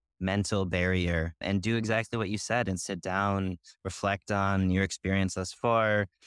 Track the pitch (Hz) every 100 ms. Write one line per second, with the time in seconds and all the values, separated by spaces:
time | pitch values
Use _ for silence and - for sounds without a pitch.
0 | _ _ 95 101 95 101 95 90 90 92
1 | 87 85 82 - - 98 104 117 110 110
2 | - 117 98 104 - 120 98 92 - 92
3 | 92 95 101 98 95 90 - - 95 -
4 | 98 98 - 101 98 98 92 92 98 -
5 | 92 98 95 95 92 - 120 113 110 104
6 | 95 _